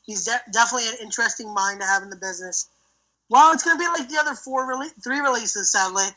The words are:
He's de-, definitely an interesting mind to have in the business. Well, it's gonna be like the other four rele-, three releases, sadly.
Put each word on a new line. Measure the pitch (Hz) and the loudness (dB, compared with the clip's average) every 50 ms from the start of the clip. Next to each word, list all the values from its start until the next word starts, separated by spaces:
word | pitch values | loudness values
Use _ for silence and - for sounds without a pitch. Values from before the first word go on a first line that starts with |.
| _ | _
He's | - 214 196 - | -8 -8 -6 -4
de-, | 226 240 240 - 226 | -2 -4 -4 -4 -2
definitely | 196 220 233 233 247 247 233 226 | 4 4 4 4 2 -2 -4 -4
an | 226 240 | -6 -8
interesting | 220 214 - - 226 220 - - 233 214 214 | -8 -8 -2 0 0 -2 -2 -6 -10 -4 -2
mind | 202 190 196 202 202 | 0 0 0 -2 -2
to | 196 | 0
have | 190 196 196 | 0 0 0
in | 190 202 | 0 -6
the | 196 | -14
business. | 180 185 190 185 175 185 185 180 - - _ _ _ _ _ _ _ _ _ _ _ _ _ | -10 -8 -8 -8 -8 -10 -6 -6 -6 -6 _ _ _ _ _ _ _ _ _ _ _ _ _
Well, | 226 254 302 320 320 | 6 8 8 8 6
it's | - - | 4 2
gonna | 339 330 294 | 0 0 2
be | 349 | 0
like | 339 339 339 262 240 | -2 -2 -4 -6 -2
the | 302 302 | -2 0
other | 302 302 262 | 0 0 -4
four | - - 262 262 262 262 262 | -8 -10 -4 -4 -4 -2 -2
rele-, | 254 254 277 320 _ 208 | -4 -6 -6 -10 _ -12
three | - 247 262 285 | -6 -4 -4 0
releases, | 285 277 247 226 226 196 - 208 185 - | 0 0 0 0 -2 -4 -4 -2 0 0
sadly. | - 202 185 185 185 196 190 196 190 | 2 2 2 2 2 0 0 0 -4